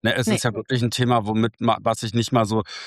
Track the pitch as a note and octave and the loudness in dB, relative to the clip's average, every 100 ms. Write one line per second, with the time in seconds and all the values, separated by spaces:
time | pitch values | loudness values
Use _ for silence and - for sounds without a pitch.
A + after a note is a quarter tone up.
0 | A#2 G#2 B2+ G#3 A#2+ G#2 - B2+ A#2 A#2+ | 0 0 0 0 0 -4 -4 -2 0 0
1 | B2 A#2+ G#2 A2 A2+ _ A#2 G#2+ A2+ A2+ | 2 2 2 0 0 _ 0 0 0 -2
2 | A2+ A#2 A2 A#2+ G#2+ A2 - - | -2 -2 0 0 2 0 -4 -12